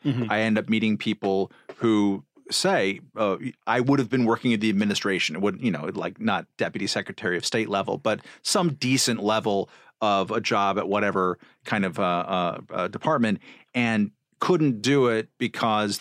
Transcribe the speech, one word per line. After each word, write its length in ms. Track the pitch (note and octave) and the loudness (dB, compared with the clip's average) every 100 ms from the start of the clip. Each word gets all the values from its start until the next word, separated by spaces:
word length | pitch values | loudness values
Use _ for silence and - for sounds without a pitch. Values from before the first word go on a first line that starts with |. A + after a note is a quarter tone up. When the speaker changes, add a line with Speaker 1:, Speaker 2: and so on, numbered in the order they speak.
| C#3+ | -4
Speaker 1:
Mm-hmm. 240 | B2 A2+ | -2 0
Speaker 2:
I 100 | G#2+ | 0
end 160 | A2 A2 | 2 0
up 120 | - | 0
meeting 260 | A2 A2 G#2 | 2 2 0
people 560 | A2 G2+ G2+ G2 F#2+ - - - | -2 -2 0 0 -2 -6 -20 -2
who 480 | A#2 G#2+ G2+ G2 - _ - | 2 4 2 0 -8 _ -6
say, 500 | - F#3 F3+ G2 F2+ - | -2 2 2 0 -2 -8
uh, 220 | G#2 G#2+ F#2 - - - | -2 -2 -2 -6 -8 -2
"I 140 | A#2+ | 0
would 180 | B2 C#3 | 4 2
have 100 | A2+ | 2
been 160 | B2+ | 2
working 280 | A2+ A2+ B2+ | 2 2 2
in 80 | A2 | 2
the 100 | A2 | 2
administration." 680 | G2+ G#2 G2 G#2 F#2 - D#2 | 2 0 0 0 0 -2 -2
It 60 | |
would, 180 | G2+ F#2+ | -2 0
you 100 | A#2+ | -2
know, 200 | D#2 D#2+ | -2 -4
like, 260 | E2 F2 - | -6 -6 -4
not 280 | A2 F#2 E2 - | -2 -2 -4 -6
deputy 300 | F#2+ G2 G2 | -4 -4 -4
secretary 500 | G#2+ G2 G2 G2 F2 | -4 -6 -6 -4 -2
of 80 | |
state 240 | - A2+ G#2+ | -2 -2 -2
level, 300 | G2 F#2+ G2+ | -2 -2 -2
but 220 | A2 G#2 - - | -2 -4 -6 -10
some 320 | - G#3 F3 | -2 0 0
decent 500 | C3+ B2 C3 - A2 | 0 0 2 0 0
level 460 | G2+ A2 G#2+ G2+ F2 - - - | 0 0 0 0 -2 -10 -20 -2
of 300 | G#2+ G2 F#2+ | 0 2 0
a 100 | A2 | -2
job 380 | G2+ A2 G2+ G2 | 0 2 2 0
at 100 | F2+ | 0
whatever 500 | G2+ G2+ F#2+ F#2 F2+ - _ - | 0 2 2 0 -2 -10 _ -4
kind 180 | A2 | -2
of, 140 | F#2+ F#2+ | -2 0
uh, 20 | |
uh, 580 | F#2 F2 F2 F#2 F2 - - | 0 0 -2 -2 -2 -4 -8
uh, 180 | F#2 F#2 | -4 -4
department, 500 | G#2 D3 D3+ A2+ G2 - - _ | -4 0 2 2 -2 -6 -20 _
and 380 | B2 A#2 A2 G#2 - _ - | -2 0 0 -2 -4 _ -4
couldn't 400 | - F3+ D3+ A2 | 0 2 2 0
do 280 | A2+ C#3+ B2 | 2 4 4
it 200 | A2 - - | 2 -2 -4
because 600 | A#2 - A#2 G#2+ G#2 G2+ | -6 -2 0 2 0 -2